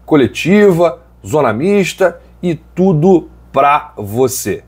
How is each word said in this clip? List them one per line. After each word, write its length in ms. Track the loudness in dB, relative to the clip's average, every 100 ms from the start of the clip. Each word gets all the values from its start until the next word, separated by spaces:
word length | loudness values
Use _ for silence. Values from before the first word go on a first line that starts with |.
coletiva, 960 | 0 2 2 -2 0 4 4 2 -2 -2 _ _ -6
zona 260 | -2 -2
mista 680 | -2 -2 0 -2 -2 -2 -2 -18 -8
e 120 | -6
tudo 760 | -6 -10 -2 0 2 2 2 0 -18 -6
pra 420 | 0 2 0 -4 -14
você. 680 | -8 -2 -2 -2 -8 -8